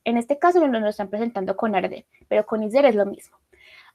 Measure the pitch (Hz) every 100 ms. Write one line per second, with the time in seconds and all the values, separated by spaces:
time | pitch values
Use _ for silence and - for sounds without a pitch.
0 | - 240 233 285 349 359 294 233 214 214
1 | 196 208 233 202 190 190 226 190 185 -
2 | - _ - 214 214 220 214 254 285 208
3 | 202 - - _ _ _ - - -